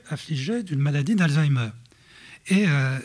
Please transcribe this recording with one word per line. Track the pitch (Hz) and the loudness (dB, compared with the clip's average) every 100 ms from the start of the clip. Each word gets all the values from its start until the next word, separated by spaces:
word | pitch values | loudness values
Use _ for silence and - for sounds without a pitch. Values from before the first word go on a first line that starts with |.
| - | -6
affligée | 147 - 143 143 240 | -10 -6 -6 -4 -4
d'une | 185 139 | -4 -2
maladie | 143 143 143 214 | 0 0 0 2
d'Alzheimer. | 165 151 147 131 110 - - _ - - - - - | 2 2 2 0 -2 -8 -20 _ -20 -20 -20 -20 0
Et, | 190 196 | 2 4
euh, | 143 131 131 | 2 0 -4